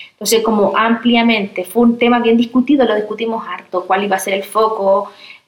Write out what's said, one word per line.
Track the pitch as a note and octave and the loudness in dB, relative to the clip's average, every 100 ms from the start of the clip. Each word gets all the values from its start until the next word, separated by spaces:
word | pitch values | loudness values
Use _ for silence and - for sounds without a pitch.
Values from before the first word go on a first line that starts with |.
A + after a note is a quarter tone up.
| - | -20
Entonces, | - A3 A3+ | -10 -2 0
como | A3 G#3+ G3+ - | 0 0 0 0
ampliamente, | A3+ A#3 B3 A#3 A#3 A3 G3 - F#3 | 0 0 2 2 2 0 -2 -8 -6
fue | A#3 | 2
un | A#3 A#3 | 2 4
tema | A#3 A#3+ | 2 2
bien | A3+ A#3 | 2 2
discutido, | A#3+ B3+ B3 C#4+ A#3+ | 2 0 2 2 2
lo | G#3 | 0
discutimos | - G#3+ A3+ A3 - | -4 -6 -6 -6 -8
harto, | F#3 - F#3 F3+ | -14 -8 -6 -2
cuál | F#3+ G3+ | -2 0
iba | F#3+ | -2
a | |
ser | G#3 G3 | -2 -6
el | |
foco, | G3 G#3+ A3 G#3+ G3 G3 G3+ - - - | -4 0 0 0 0 0 0 -12 -20 -20